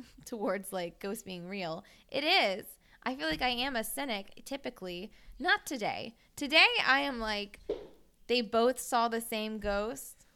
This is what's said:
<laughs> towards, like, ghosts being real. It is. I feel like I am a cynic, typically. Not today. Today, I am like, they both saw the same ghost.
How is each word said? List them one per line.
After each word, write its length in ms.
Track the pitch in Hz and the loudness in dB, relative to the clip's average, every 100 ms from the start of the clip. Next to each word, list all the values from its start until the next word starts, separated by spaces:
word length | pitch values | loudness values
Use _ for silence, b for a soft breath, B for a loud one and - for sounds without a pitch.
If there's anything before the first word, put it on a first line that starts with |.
| 247 | -20
<laughs> 160 | - - | -20 -12
towards, 460 | 233 214 196 190 | -6 -2 -2 -4
like, 260 | 190 175 - | -6 -6 -6
ghosts 240 | 202 226 | -8 -8
being 240 | - 180 175 | -8 -12 -10
real. 360 | 202 175 165 b b b | -8 -6 -6 b b b
It 120 | - | -2
is. 420 | 302 381 233 190 - - b b | 4 4 4 0 -6 -18 b b
I 120 | - 262 | -6 -4
feel 120 | 311 | -2
like 140 | 311 | 0
I 80 | 254 | 0
am 260 | 240 269 247 | 0 -2 -2
a 80 | |
cynic, 580 | 214 - 277 208 196 - - | -4 -4 -4 -4 -8 -16 -10
typically. 640 | 269 262 247 185 175 214 b b - | -8 -8 -10 -10 -8 -10 b b -4
Not 260 | 294 403 - | 2 2 0
today. 500 | 269 190 98 226 b b - | -4 -2 -2 -6 b b -8
Today, 320 | 285 311 392 466 - | 2 6 8 6 4
I 140 | 262 | 4
am 200 | 285 247 | 2 -2
like, 400 | 220 208 202 - - - - - _ _ - | -2 -4 -6 -8 -8 -8 -8 -20 _ _ 0
they 140 | 240 | 2
both 380 | 220 226 233 262 | 4 4 4 4
saw 280 | - 240 233 | 0 2 2
the 140 | 226 | 0
same 360 | 226 220 214 220 | -4 -4 -4 -4
ghost. 680 | 202 202 214 269 - - _ | -2 0 -2 -6 -12 -18 _